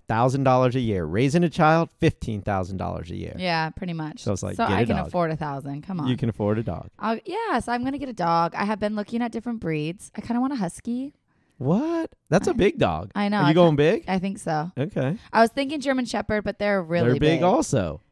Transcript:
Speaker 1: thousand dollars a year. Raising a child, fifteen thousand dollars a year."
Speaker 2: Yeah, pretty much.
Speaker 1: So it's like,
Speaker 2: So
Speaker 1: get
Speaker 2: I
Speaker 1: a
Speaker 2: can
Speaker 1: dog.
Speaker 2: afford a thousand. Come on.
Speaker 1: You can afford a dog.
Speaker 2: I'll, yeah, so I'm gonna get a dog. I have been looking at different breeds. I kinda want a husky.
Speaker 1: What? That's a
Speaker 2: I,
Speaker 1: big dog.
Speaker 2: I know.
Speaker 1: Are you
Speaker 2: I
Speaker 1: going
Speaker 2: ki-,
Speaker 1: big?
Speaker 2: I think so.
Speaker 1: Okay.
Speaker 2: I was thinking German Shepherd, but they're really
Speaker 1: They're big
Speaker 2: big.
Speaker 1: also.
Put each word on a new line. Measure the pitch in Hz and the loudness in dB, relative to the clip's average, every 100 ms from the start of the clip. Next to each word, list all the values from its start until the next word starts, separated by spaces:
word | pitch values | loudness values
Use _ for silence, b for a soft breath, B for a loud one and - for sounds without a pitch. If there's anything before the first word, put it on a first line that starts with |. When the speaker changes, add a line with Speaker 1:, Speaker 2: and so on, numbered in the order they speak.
| - | -2
Speaker 1:
thousand | 113 127 135 | 2 2 4
dollars | 131 127 127 127 | 4 4 4 2
a | |
year. | 113 95 | 0 0
Raising | 78 95 139 170 | 0 2 2 4
a | 175 | 2
child, | - 156 165 160 - | 4 4 4 2 0
fifteen | 165 - - 104 | 0 0 -4 -4
thousand | 104 95 92 92 | -2 -2 -2 -4
dollars | 87 85 82 | -6 -6 -8
a | 95 | -10
year." | 87 - | -10 -6
Speaker 2:
Yeah, | 180 165 160 | -2 -2 -4
pretty | - 185 | -6 -8
much. | 165 156 240 | -6 -8 -6
Speaker 1:
So | - | -4
it's | 92 | -2
like, | 95 95 | -2 -2
Speaker 2:
So | 233 | 0
Speaker 1:
get | 101 | 2
Speaker 2:
I | |
Speaker 1:
a | 120 | 2
Speaker 2:
can | - | 0
Speaker 1:
dog. | - | -2
Speaker 2:
afford | 180 165 | -2 -2
a | 156 | -2
thousand. | 151 139 139 143 | -6 -8 -8 -10
Come | - 180 | -8 -4
on. | 131 | -2
Speaker 1:
You | 123 | 0
can | 117 | -2
afford | - 104 107 | 0 0 0
a | |
dog. | 107 85 85 - | -2 -6 -10 -8
Speaker 2:
I'll, | 214 226 - | -4 -4 -6
yeah, | 427 453 254 | -6 -2 -2
so | 233 | -2
I'm | 240 | -4
gonna | 254 277 | -4 -6
get | 269 | -8
a | |
dog. | 214 170 170 170 | -4 0 2 0
I | - 208 | -2 -4
have | 208 | -2
been | 214 214 | -2 -4
looking | 214 233 | -4 -4
at | 240 | -4
different | 226 240 226 | -6 -6 -6
breeds. | 170 156 151 180 - - | -4 -2 -4 -8 -12 -10
I | |
kinda | - 240 | -4 -2
want | 262 | 0
a | 269 | -2
husky. | 175 - 233 247 277 - _ _ _ - | -4 -6 -8 -6 -8 -14 _ _ _ -4
Speaker 1:
What? | 131 196 320 330 320 _ - | 0 2 2 -2 -4 _ 0
That's | 165 - | 0 2
a | |
Speaker 2:
I, | |
Speaker 1:
big | 262 196 285 | 2 2 2
dog. | 107 80 101 196 | 0 0 -4 -4
Speaker 2:
I | 202 | -2
know. | 208 | 2
Speaker 1:
Are | |
you | 175 | 4
Speaker 2:
I | |
Speaker 1:
going | 165 170 | 6 6
Speaker 2:
ki-, | 147 | 6
Speaker 1:
big? | 156 208 185 | 4 2 0
Speaker 2:
I | 190 | -4
think | 196 196 | -4 -6
so. | - 151 170 - | -4 -4 -4 -6
Speaker 1:
Okay. | 202 170 131 123 B | -4 -2 -4 -4 B
Speaker 2:
I | 220 | 4
was | 233 | 4
thinking | 277 269 311 | 2 -4 -2
German | 277 254 | -2 -2
Shepherd, | 233 214 202 214 | -2 -4 -2 -2
but | 202 - | -2 -2
they're | 208 196 | 0 0
really | 160 170 120 | 0 2 4
Speaker 1:
They're | |
big | 135 151 160 | 4 4 4
Speaker 2:
big. | |
Speaker 1:
also. | 175 320 - 127 85 76 _ | 4 4 2 0 0 -4 _